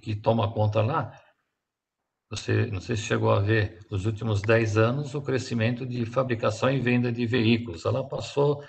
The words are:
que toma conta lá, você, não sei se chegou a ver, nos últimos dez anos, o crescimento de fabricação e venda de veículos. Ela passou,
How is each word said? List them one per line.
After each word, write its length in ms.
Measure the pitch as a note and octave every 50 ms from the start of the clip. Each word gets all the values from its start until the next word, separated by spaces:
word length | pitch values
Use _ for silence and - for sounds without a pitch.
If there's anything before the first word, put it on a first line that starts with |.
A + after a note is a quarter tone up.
que 140 | - A2+ A2
toma 360 | G#2 - A2 A2+ A#2 A2+ G#2+
conta 300 | - A2 G#2+ G#2 G#2 A2
lá, 300 | G#2+ B2+ D#3 D#3 - - - - _ _ _ _ _ _ _ _ _ _ _ _ _ _ _ _ _ _ _ _ _ -
você, 360 | A2 - - - G#2+ G#2+ G#2+
não 160 | - G2+ F2+
sei 160 | - - A#2+
se 60 | G#2 G#2
chegou 280 | - A#2+ A2+ A2 A2
a 80 | G#2+ G#2
ver, 400 | G2+ G#2 A2+ A2 G#2 - - - - -
nos 160 | G#2+ F#2+ F2+
últimos 360 | A2+ G#2+ - A#2 A2+ G#2 G2
dez 340 | G2 A2+ A2+ A2+ A2+ G#2 G2+
anos, 400 | A2 A2 A#2 B2+ C#3+ D3 C3 -
o 60 | D3
crescimento 640 | - C3+ C3 B2+ - - B2 A#2 A2 A#2+ B2 B2+ C3+
de 200 | B2 B2 A#2+ A#2
fabricação 640 | A2 - C3+ B2+ B2 A#2 A2+ - A2 G#2 - B2 C3
e 80 | C#3
venda 320 | C3 A#2+ B2 B2 B2 A#2+ B2
de 160 | A#2 A#2+ A#2+
veículos. 600 | A2 B2+ A#2+ G#2+ A2+ A#2+ G#2+ - - - - -
Ela 180 | A2 A#2 C3+ C3
passou, 580 | - D3 - - - - C#3+ C#3+ D3 C#3+ C#3+ -